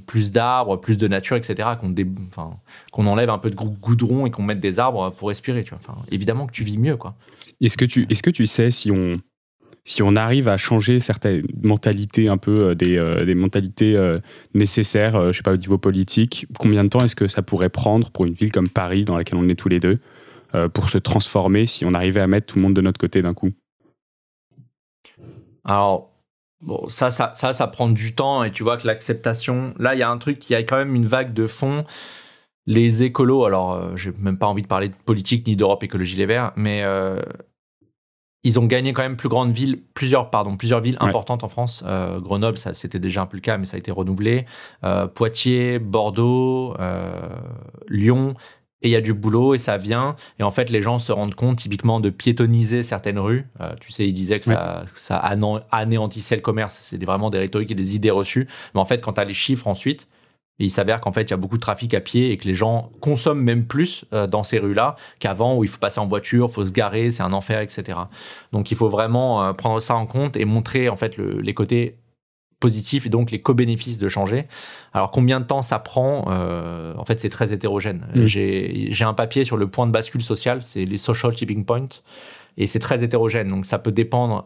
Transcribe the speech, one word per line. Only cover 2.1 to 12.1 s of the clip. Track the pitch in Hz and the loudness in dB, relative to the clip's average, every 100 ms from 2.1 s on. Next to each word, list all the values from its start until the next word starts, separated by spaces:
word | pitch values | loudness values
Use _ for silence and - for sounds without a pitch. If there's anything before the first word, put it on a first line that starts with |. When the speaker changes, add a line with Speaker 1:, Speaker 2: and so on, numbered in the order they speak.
| 95 92 | -4 -10
Speaker 1:
enfin, | 92 80 87 - - - | -12 -12 -14 -20 -20 -8
qu'on | - 104 | 0 2
enlève | 104 120 | 4 2
un | 104 | 0
peu | 113 | -2
de | 98 | -4
grou-, | 107 98 | -6 -4
goudron | 110 117 120 131 | 2 2 4 2
et | 131 | 0
qu'on | - | -2
mette | 101 104 | -4 -2
des | 98 95 | 0 2
arbres | 127 113 92 | 2 0 -2
pour | 92 101 | -4 -6
respirer, | 101 - 123 | -4 -4 -4
tu | 101 | -4
vois. | - | -10
Enfin, | - - - | -16 -16 -6
évidemment | 101 98 117 139 | -4 -2 -2 -4
que | |
tu | - | -6
vis | 107 104 | -4 0
mieux, | 135 120 | 0 0
quoi. | 92 - _ - - - | -6 -16 _ -20 -20 0
Speaker 2:
Est-ce | 120 - | 0 2
que | |
tu, | 127 127 - | 2 2 2
est-ce | 107 | 2
que | 180 | 2
tu | 170 110 | 2 2
sais | - 117 | 4 2
si | 120 107 | 2 2
on, | 95 90 87 - _ _ _ _ - | 2 0 -2 -8 _ _ _ _ -14
si | - - | -4 2
on | 101 104 | 4 4
arrive | 113 135 120 | 4 4 4
à | 95 | 2
changer | - 113 107 123 | 2 2 4 2
certaines | 117 101 104 87 - - | 2 0 0 0 -2 0
mentalités | 107 107 110 101 104 | 2 2 2 0 0